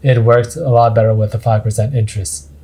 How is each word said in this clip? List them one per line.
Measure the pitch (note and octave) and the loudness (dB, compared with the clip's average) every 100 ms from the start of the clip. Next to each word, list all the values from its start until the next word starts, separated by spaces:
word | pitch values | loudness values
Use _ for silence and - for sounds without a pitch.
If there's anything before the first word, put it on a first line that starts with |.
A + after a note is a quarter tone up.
it | C#3 A#2+ A2+ | 2 2 4
works | A#2+ A2+ - | 2 0 -6
a | D3+ | 0
lot | A#2 A#2 | 2 2
better | A2+ A2 | 2 2
with | A2 G#2+ | 0 -2
a | G#2+ | -4
five | A#2 G#2+ | -2 -2
percent | A2 G#2+ A2 C3 | -2 -2 -2 -2
interest. | G#2+ G2+ F#2 - - - | -4 -4 -8 -12 -16 -20